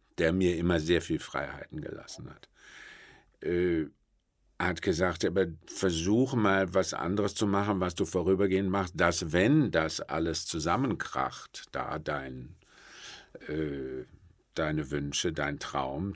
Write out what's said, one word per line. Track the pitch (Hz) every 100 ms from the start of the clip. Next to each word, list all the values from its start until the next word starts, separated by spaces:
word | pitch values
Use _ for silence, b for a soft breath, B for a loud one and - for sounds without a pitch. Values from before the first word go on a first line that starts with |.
| _ -
der | 82
mir | 92 90 85
immer | 87 85
sehr | 78 85
viel | - 78
Freiheiten | - 69 69 71 - 78
gelassen | 71 73 - - 71
hat, | - - B B B B B B B B _ 80
äh, | 87 90 82 76 - _ _ _ _ _ -
hat | 90 92
gesagt, | 101 80 90 85 95
„Aber | 92 90 80 -
versuch | - 95 82 87 113 131
mal, | 127 101 98 92
was | 95 92
anderes | - 85 101 101 -
zu | 104
machen, | 98 101 98
was | 90
du | - 87
vorübergehend | 92 85 95 98 95 98
machst, | 98 90 87
dass, | 87 85 82
wenn | 87 107 151 113
das | 80 80 -
alles | - 76 82 78 -
zusammenkracht, | 82 80 101 135 82 - 127 131 - - - -
da | 135 127 156
dein, | 151 147 135 127 123 - B B B B B B B - -
äh, | - 151 139 131 65 - - - _ _
deine | - 78 78 69
Wünsche, | 71 71 - 87
dein | 78 71 71
Traum, | - 69 65 71 98